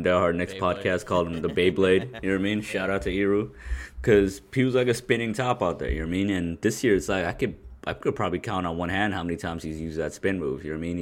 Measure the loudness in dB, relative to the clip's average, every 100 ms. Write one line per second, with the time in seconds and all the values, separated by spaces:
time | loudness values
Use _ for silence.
0 | 4 4 4 2 -2 -2 0 0 0 -2
1 | 0 0 0 -2 -2 2 2 4 4 4
2 | 2 -6 -2 0 0 -2 -2 -4 -2 -2
3 | -2 0 2 2 0 -8 -8 -8 -8 -4
4 | 6 6 6 0 -6 0 2 2 2 0
5 | 0 0 0 -2 -2 0 0 0 -2 -2
6 | -2 0 0 0 -2 0 -2 2 2 2
7 | 2 -2 -2 -2 -4 -6 -16 -14 -8 -4
8 | -4 -2 -2 -2 -4 -4 -2 -2 -2 0
9 | 0 -2 -4 -4 -4 -6 -6 -6 -6 -4
10 | -4 -2 -2 -2 -2 -4 -6 -6 -4 -4